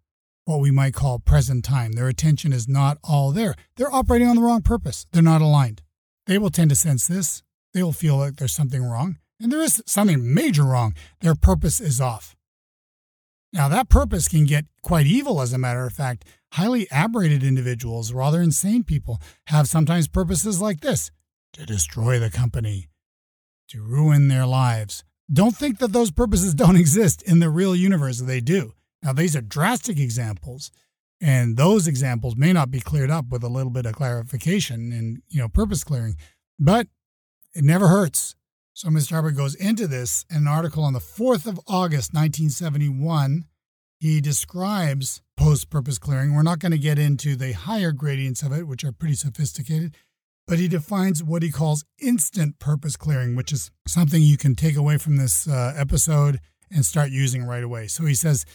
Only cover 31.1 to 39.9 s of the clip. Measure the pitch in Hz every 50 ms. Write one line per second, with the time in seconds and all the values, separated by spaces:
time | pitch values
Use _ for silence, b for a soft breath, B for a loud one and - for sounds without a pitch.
31.1 | _ _ 190 143 131 127 120 117 110 123 147 185 220 214 160 170 139 123 139 127
32.1 | 120 113 120 123 110 123 143 180 185 170 139 123 135 123 - - 151 147 131 135
33.1 | 160 165 123 123 127 120 120 120 123 135 131 127 120 127 120 113 110 - 139 123
34.1 | 120 117 117 123 - 117 - 160 196 202 151 - 123 113 117 120 120 117 113 113
35.1 | 117 - - _ - 143 117 110 - 185 220 202 196 143 - - 143 120 117 110
36.1 | 92 b b b b b _ _ _ - 143 151 - 240 226 - _ _ _ _
37.1 | _ _ _ _ _ _ _ _ - 165 139 147 165 185 202 165 185 208 185 135
38.1 | - - - - - _ _ _ _ _ _ _ _ - - 160 156 156 143 -
39.1 | 170 160 156 156 143 139 139 139 151 - 185 208 226 220 214 151